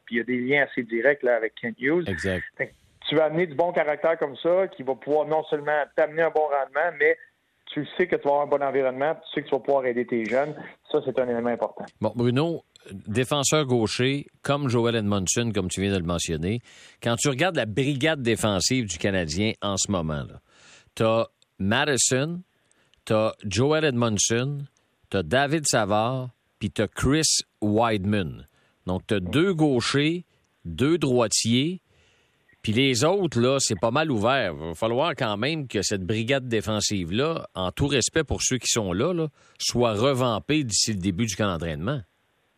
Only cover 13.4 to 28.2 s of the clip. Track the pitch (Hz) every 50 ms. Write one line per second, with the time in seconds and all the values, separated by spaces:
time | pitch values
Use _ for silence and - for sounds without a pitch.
13.4 | 131 - 160 156 151 127 127 120 110 101 - - 123 135 139 143 - - - _
14.4 | - - 139 143 143 123 117 120 113 117 117 113 104 101 101 98 92 - - 120
15.4 | 120 117 101 104 92 90 - 95 95 101 98 92 82 87 87 82 - - 80 76
16.4 | 82 95 113 123 - - - - - - - _ - - 147 - - 147 131 123
17.4 | 165 190 170 139 113 110 98 139 135 147 147 127 139 160 160 143 120 117 110 -
18.4 | - 107 101 90 - - 127 131 113 98 - - - 104 95 92 85 76 76 95
19.4 | 107 110 - - 98 101 98 92 - - 101 90 80 78 76 71 60 - - -
20.4 | - _ _ _ - - - - _ _ _ - 117 110 113 117 113 - _ _
21.4 | _ _ _ - 95 98 113 131 147 151 135 113 - - 131 127 143 165 175 180
22.4 | - _ _ _ _ _ _ _ _ _ _ _ _ - 110 107 110 107 - -
23.4 | - 104 90 107 131 147 156 156 156 147 123 120 120 113 107 95 - - 117 117
24.4 | 127 143 143 143 143 - _ _ _ _ _ _ _ _ - 98 85 76 120 131
25.4 | 143 131 156 165 147 - - 120 107 95 104 104 110 120 131 131 127 123 - _
26.4 | _ _ _ _ 110 95 - - 107 - - - - 127 147 160 156 - - -
27.4 | - _ _ _ 107 107 104 110 120 117 113 98 90 104 107 104